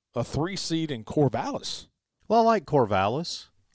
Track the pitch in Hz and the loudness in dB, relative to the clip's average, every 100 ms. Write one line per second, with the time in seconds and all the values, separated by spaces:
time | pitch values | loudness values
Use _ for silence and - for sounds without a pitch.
0 | _ 120 113 135 170 190 - 165 156 123 | _ -6 -4 -4 -4 -4 -4 -2 -2 -6
1 | - - 139 120 254 262 - - - _ | -4 0 2 0 -4 -6 -8 -10 -14 _
2 | _ _ - 226 226 220 - 147 110 98 | _ _ 2 4 4 2 2 2 4 2
3 | 98 135 175 - - _ _ | 2 0 -6 -10 -14 _ _